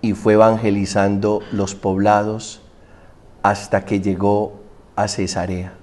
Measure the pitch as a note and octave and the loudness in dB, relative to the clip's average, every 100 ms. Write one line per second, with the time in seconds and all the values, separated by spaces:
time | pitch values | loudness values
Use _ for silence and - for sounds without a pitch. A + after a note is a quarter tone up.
0 | A2+ G2 G#2+ G#2+ A2 A2+ A2+ G2+ G2 G#2 | -2 0 4 6 6 4 0 0 0 0
1 | G2 G2+ G#2 G#2+ - G2+ G2 - G2 F#2+ | 0 2 0 -2 -4 -4 -4 -4 -4 0
2 | G2+ G#2 G#2+ A2 A2+ - - - - - | 4 2 2 -6 -10 -16 -20 -20 -20 -20
3 | - - - - G2+ G2+ - G2+ F#2+ G2+ | -20 -20 -20 -4 -2 -2 -2 -4 0 -2
4 | G2 F2+ G2+ G#2 G#2+ - - - - - | -2 0 0 0 -2 -8 -20 -20 -12 -4
5 | G#2 - F#2 F2+ F2+ F#2 F2+ - | -4 -2 -4 -4 -4 -6 -8 -14